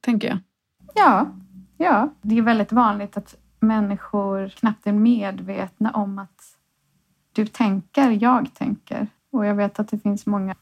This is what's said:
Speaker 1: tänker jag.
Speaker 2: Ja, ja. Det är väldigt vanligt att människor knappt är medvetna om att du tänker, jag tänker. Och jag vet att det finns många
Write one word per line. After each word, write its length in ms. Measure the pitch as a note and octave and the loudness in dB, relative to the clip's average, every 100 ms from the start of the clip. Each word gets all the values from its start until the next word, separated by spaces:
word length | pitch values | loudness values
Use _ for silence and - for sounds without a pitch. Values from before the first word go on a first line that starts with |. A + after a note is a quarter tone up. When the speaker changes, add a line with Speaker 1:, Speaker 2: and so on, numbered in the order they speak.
Speaker 1:
tänker 260 | - G#3+ A3+ | -2 -2 -2
jag. 100 | F#3 - _ _ _ - G#4+ | -6 -10 _ _ _ -6 4
Speaker 2:
Ja, 320 | E4+ G3 - - - - - - | 6 6 0 -6 -20 -20 -18 -2
ja. 320 | E4+ G#3+ D4 - | 2 2 0 -4
Det 160 | G#3+ A3+ | -2 0
är 40 | |
väldigt 300 | A3+ A3+ G3+ | 2 2 2
vanligt 460 | A#3 A3+ G3+ G3+ G3+ | 2 2 0 -8 -10
att 180 | - - _ - | -14 -20 _ -2
människor 920 | A3 A3 G3+ G3+ - G#3 G3 G3 G3 | 0 2 -2 -4 -4 -4 -2 -4 -6
knappt 380 | - A3 G#3+ G#3 | -4 -4 -2 -2
är 40 | |
medvetna 1000 | G#3 A3+ A#3 G3 F#3+ F#3 F#3+ F#3+ - G#3+ | 2 4 2 -2 -8 -10 -10 -10 -4 -4
om 280 | G#3+ G3+ G3 | -2 -6 -8
att 240 | G3 _ - _ _ _ _ _ _ _ _ | -14 _ -20 _ _ _ _ _ _ _ _
du 140 | - A3 | -4 -4
tänker, 760 | - G#3+ G3 - - C4 G#3 | 0 0 0 -2 2 2 4
jag 300 | A#3 B3+ - | 2 2 -2
tänker. 540 | - - G#3 - - G#3 _ - | -8 -6 -6 -8 -8 -8 _ -6
Och 140 | B3+ G#3 | -2 -2
jag 100 | G3+ | 0
vet 240 | G3+ G#3 | -2 -4
att 80 | G#3+ | -6
det 120 | G#3 | -4
finns 260 | G#3 G3+ - | -2 -2 -2
många 300 | G3+ F#3+ F#3 | -2 -4 -10